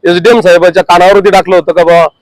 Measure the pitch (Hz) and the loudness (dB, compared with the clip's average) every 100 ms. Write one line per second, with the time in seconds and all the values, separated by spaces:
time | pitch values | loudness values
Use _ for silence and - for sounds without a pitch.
0 | 165 175 175 240 185 175 180 175 175 175 | -4 -2 0 0 2 2 0 -2 -2 0
1 | 180 202 196 190 175 185 160 170 165 170 | 2 2 0 -2 0 -2 -2 -2 0 0
2 | 160 _ | 0 _